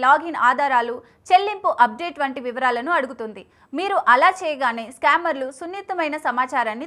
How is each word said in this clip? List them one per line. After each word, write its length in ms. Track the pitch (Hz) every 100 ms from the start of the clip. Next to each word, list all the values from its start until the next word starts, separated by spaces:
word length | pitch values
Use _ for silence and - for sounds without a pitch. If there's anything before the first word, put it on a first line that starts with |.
లాగిన్ 320 | 254 302 330 269 233
ఆధారాలు, 440 | 269 285 247 240 247 - _ -
చెల్లింపు 400 | 370 403 403 370 - 240
అప్‌డేట్ 340 | 220 339 285
వంటి 200 | 269 262 247
వివరాలను 440 | 240 254 240 233 339
అడుగుతుంది. 440 | 262 254 220 202 175 _ _ 277
మీరు 200 | 392 392 226
అలా 160 | 247 339 370
చేయగానే 440 | 339 285 269 233 220 262
స్కామర్లు 500 | 302 311 339 277 262 285
సున్నితమైన 600 | 339 392 392 359 311 302 294
సమాచారాన్ని 580 | 247 254 269 220 220